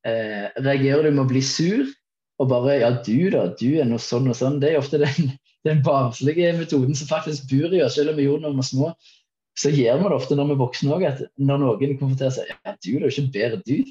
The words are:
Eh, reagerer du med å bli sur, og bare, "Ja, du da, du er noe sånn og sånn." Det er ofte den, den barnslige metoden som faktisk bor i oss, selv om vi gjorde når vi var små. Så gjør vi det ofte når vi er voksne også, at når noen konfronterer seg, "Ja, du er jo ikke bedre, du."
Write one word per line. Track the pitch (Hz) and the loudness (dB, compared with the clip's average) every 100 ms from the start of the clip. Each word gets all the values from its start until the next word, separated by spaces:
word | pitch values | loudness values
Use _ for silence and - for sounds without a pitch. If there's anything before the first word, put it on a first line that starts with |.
Eh, | 113 113 110 104 101 - | -4 -4 -4 -6 -8 -4
reagerer | 135 139 135 147 151 | 0 2 2 4 4
du | 143 | 2
med | |
å | 131 | 2
bli | 127 131 | 0 0
sur, | - 170 226 269 - _ _ _ - | 0 0 0 -2 -6 _ _ _ -4
og | 131 | 0
bare, | 123 127 143 | 2 2 2
"Ja, | 117 | 2
du | 123 - 123 185 | 0 0 2 2
da, | 139 90 87 | 2 -2 -2
du | 120 156 | 0 2
er | 123 | 0
noe | 117 | -2
sånn | - 123 131 | -2 0 0
og | 117 | 0
sånn." | 131 143 | -2 0
Det | 143 | 0
er | 156 | 0
ofte | 131 151 | 0 0
den, | 147 135 139 - _ _ | 0 0 -2 -4 _ _
den | 156 156 147 | 0 2 2
barnslige | 139 127 117 135 165 175 170 | 2 0 0 0 2 2 0
metoden | 160 143 127 - | 0 0 0 -2
som | - | -4
faktisk | 156 160 143 - | -4 -4 -8 0
bor | 135 165 | 0 2
i | 185 131 | 2 2
oss, | 143 | 2
selv | 147 | 0
om | 151 | 2
vi | 139 | 0
gjorde | 151 | 0
når | 151 | -2
vi | 135 | -4
var | 131 | -2
små. | 131 156 170 - _ _ _ _ - | -2 -2 -4 -20 _ _ _ _ -4
Så | 147 | 0
gjør | 147 117 139 | 2 4 2
vi | 196 | 2
det | 135 | 0
ofte | 131 143 | 0 0
når | 143 | 2
vi | 139 | 0
er | 127 | 0
voksne | - 139 | -2 -2
også, | 170 170 | 0 -2
at | 135 - - | -4 -10 -2
når | 139 139 | 0 2
noen | 135 107 139 135 | 0 0 -2 -2
konfronterer | 135 131 131 127 | -2 -2 -2 -4
seg, | - | -8
"Ja, | - - - | -12 -14 -12
du | 90 139 | -6 -2
er | 147 | -2
jo | - | -2
ikke | 135 - | -4 -2
bedre, | 117 190 | -4 -4
du." | 110 151 269 | -4 -2 -2